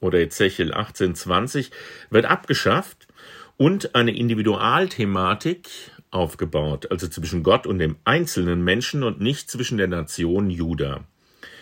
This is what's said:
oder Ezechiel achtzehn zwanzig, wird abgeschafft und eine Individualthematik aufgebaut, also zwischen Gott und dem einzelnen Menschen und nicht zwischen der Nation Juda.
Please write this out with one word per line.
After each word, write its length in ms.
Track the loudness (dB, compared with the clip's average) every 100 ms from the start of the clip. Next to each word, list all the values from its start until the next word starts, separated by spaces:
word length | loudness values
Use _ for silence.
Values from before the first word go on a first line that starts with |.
oder 200 | 2 2
Ezechiel 520 | 2 2 0 0 -2
achtzehn 420 | -2 -6 -2 -2
zwanzig, 560 | -2 0 0 0 -4 -6 -12 -18 -20 2
wird 160 | 2
abgeschafft 840 | 4 0 0 0 2 0 -2 -14 _ _ -20 -20 -20 _
und 360 | 4 4 0
eine 220 | 2 2 2
Individualthematik 1500 | 0 2 2 2 2 2 0 0 0 2 2 0 -2 -4 -8 -18 -20 -20 _
aufgebaut, 800 | -2 -2 -2 -2 -2 -2 -4 -4
also 180 | -4 -4
zwischen 340 | -6 -4 0
Gott 240 | 4 4 2
und 120 | 0
dem 180 | 0 0
einzelnen 600 | 0 2 0 0 0 0
Menschen 380 | 2 0 0 -2
und 180 | -2 -2
nicht 300 | -2 -2 -6
zwischen 260 | -8 -4 -2
der 120 | 0
Nation 600 | -2 -6 -4 0 2 0
Juda. 560 | -2 -2 -2 -4 -6 -12 _ _ _ -20 -20